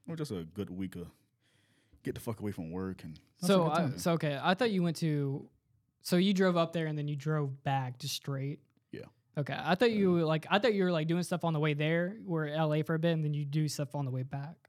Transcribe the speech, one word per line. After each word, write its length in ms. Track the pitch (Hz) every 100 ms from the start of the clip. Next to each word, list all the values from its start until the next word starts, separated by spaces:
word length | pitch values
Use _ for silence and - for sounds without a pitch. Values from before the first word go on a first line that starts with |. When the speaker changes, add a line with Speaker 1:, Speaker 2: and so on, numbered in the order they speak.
| -
Speaker 1:
was 60 | 160
just 140 | 151
a 120 | 95 82
good 240 | 90 92
week 260 | 90 95 90
of 120 | 85 - _ _ _ _ _ _ _ _
get 120 | 135 -
the 60 |
fuck 180 | - 104
away 120 | 104
from 200 | 95 80
work 320 | 90 95 92
and 160 | 80 78 _ _
Speaker 2:
That's 40 |
a 40 | 180
Speaker 3:
So, 160 | 190 160
Speaker 2:
good 60 |
Speaker 3:
I, 40 | 160
Speaker 2:
time. 220 | 151 135
Speaker 3:
so, 160 | 180
okay, 260 | 165 156 139
I 120 | 151
thought 180 | 190 240
you 100 | 190
went 140 | 170 156
to, 520 | 165 147 139 135 - _ _ _ _ _
so 160 | - 180
you 160 | 190
drove 220 | 190 190 175
up 160 | 165
there 120 | 170 156
and 100 | 151
then 100 | 147
you 80 | 147
drove 480 | 151 156 143 135
back 340 | 143 135 127 123
just 140 | 139 -
straight? 440 | - 135 139 151 _ _ _
Speaker 1:
Yeah. 140 | - - _ _ -
Speaker 3:
Okay, 180 | 135 139
I 160 | 147 190
thought 160 | 240
you 180 | 214 190 175
Speaker 1:
Yeah. 60 |
Speaker 3:
were, 40 | 156
like, 200 | 156 -
I 80 | 190
thought 140 | 240 202
you 80 |
were, 80 | 185
like, 160 | 165 160
doing 160 | 175
stuff 200 | 175 170 170
on 80 |
the 60 | 160
way 140 | 151
there, 440 | 147 151 165 180 220 190
were 200 | 165 151
L 260 | 151 156
A 100 | 151
for 100 | 151
a 60 | 160
bit, 140 | 170
and 100 | 160
then 100 | 151
you 120 | 147 143
do 220 | 156 151
stuff 280 | - 143 147
on 100 | 135
the 60 |
way 100 | 131
back. 320 | 131 139 143 170